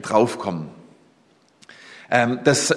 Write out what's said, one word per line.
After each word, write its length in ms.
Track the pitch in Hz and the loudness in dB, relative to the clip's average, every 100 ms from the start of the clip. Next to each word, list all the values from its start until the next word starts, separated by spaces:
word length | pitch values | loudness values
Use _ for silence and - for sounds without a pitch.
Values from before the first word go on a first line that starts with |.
draufkommen. 680 | - 110 117 - 101 87 76 - - _ _ _ _ _ _ _ - - - - - | -2 2 2 0 -8 -8 -10 -16 -20 _ _ _ _ _ _ _ -20 -20 -20 -20 -2
Ähm, 300 | 123 120 123 | 0 0 0
das 300 | - 139 - | 2 2 0